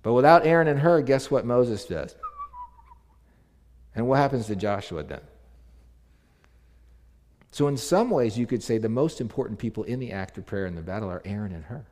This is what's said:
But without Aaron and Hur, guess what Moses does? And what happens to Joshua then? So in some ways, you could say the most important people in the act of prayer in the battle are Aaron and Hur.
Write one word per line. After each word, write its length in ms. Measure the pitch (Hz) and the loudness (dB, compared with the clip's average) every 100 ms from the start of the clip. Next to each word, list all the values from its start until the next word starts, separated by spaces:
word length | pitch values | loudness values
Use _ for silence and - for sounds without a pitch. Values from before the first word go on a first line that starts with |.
But 100 | 107 | 2
without 340 | 120 143 170 156 | 4 8 8 8
Aaron 220 | 165 156 | 4 4
and 100 | 139 | 4
Hur, 220 | 165 170 | 4 4
guess 300 | 131 131 131 | 4 0 2
what 160 | 135 113 | -2 2
Moses 400 | 123 123 104 - | 2 2 0 -6
does? 280 | 85 67 - 1077 - 1077 988 988 960 988 988 _ _ _ _ _ _ _ _ - | -8 -8 -12 -16 -14 -16 -14 -18 -20 _ -20 _ _ _ _ _ _ _ _ -12
And 120 | 110 123 | -4 2
what 120 | 139 | 2
happens 280 | 139 135 107 | 2 0 -4
to 60 | |
Joshua 480 | 101 104 101 - 82 | -4 -2 -2 -6 -10
then? 200 | 69 71 - - - - - - _ _ _ _ _ _ _ _ _ _ _ _ _ _ _ _ _ | -10 -12 -16 -20 -20 -20 -20 -20 _ _ _ _ _ _ _ _ _ _ _ _ _ _ _ _ _
So 160 | - 143 | -2 0
in 100 | 139 | 0
some 320 | - 180 247 | 0 2 2
ways, 260 | 170 117 107 | 2 0 -2
you 100 | 117 | -2
could 160 | 120 | -4
say 140 | - 113 | -2 -2
the 140 | 110 | 0
most 320 | 117 160 - | 0 -2 -4
important 360 | 117 - - 107 | -8 -6 -6 -6
people 260 | 117 110 | -6 -6
in 140 | 107 127 | -6 -8
the 140 | 127 | -8
act 240 | 98 92 - | -8 -10 -12
of 80 | |
prayer 220 | - 101 95 | -8 -6 -6
in 80 | |
the 80 | 85 | -8
battle 280 | 82 98 101 | -8 -8 -6
are 120 | 90 | -8
Aaron 280 | 95 101 104 | -8 -8 -8
and 120 | 85 | -10
Hur. 220 | 80 127 - | -12 -14 -16